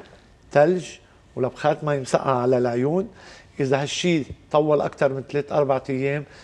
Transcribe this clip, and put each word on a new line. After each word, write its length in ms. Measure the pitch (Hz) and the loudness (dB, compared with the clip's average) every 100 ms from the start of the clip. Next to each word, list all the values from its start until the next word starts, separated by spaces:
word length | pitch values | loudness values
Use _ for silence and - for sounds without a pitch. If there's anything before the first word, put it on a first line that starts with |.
| - - - _ - | -18 -20 -20 _ -2
تلج، 340 | 143 156 185 147 - - _ _ 123 | 4 4 2 -4 -16 -20 _ _ -6
ولبخات 480 | 123 - 151 156 | -6 -2 -2 -2
مي 160 | 151 143 | -2 -4
مسقعة 420 | 127 - - 127 | 0 -2 0 0
على 160 | 123 127 | 2 2
العيون. 500 | 123 120 139 175 220 - - - - - | 2 0 0 0 -4 -10 -20 -20 -14 -4
إذا 220 | 135 135 | 0 0
هالشي 400 | 143 - 180 165 127 - - | -2 -2 0 0 -2 -12 -2
طول 280 | 151 151 147 | 0 2 2
أكتر 320 | 156 - 143 | 0 0 -2
من 100 | 135 | -2
ثلاث 300 | 127 143 143 | -6 -6 -2
أربع 300 | 151 139 131 135 | -2 0 0 -2
أيام، 340 | 131 139 143 139 - | -4 -4 -4 -8 -18